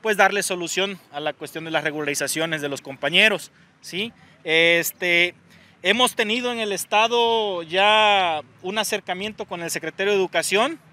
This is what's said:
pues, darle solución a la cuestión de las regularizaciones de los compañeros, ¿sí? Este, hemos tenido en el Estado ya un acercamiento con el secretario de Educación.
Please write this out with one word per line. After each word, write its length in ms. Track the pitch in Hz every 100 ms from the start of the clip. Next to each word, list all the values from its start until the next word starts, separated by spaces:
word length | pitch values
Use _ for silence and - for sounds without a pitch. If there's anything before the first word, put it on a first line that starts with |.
pues, 160 | 220 202
darle 240 | 196 202
solución 580 | 180 180 170 180 196 190 _
a 80 | 143
la 120 | 151
cuestión 320 | 147 151 160 160
de 60 |
las 140 | 160 151
regularizaciones 760 | 151 147 143 139 151 165 156
de 60 | 143
los 140 | 135
compañeros, 680 | - 135 143 180 214 185 - _ _ _
¿sí? 320 | - 170 226 _ - _
Este, 920 | 165 160 165 170 160 - 180 170 175 - _ - _ _
hemos 320 | 180 220 247 -
tenido 360 | 214 233 247
en 60 | 233
el 140 | 208
Estado 880 | 190 - 208 226 240 233 226 214 180
ya 800 | 165 185 202 214 214 202 180 156 - _
un 160 | 180 214
acercamiento 680 | 208 208 - 180 208 214 202
con 160 | 175
el 80 | 170
secretario 420 | 160 160 - 196
de 80 | 202
Educación. 600 | 185 170 156 190 262 330 _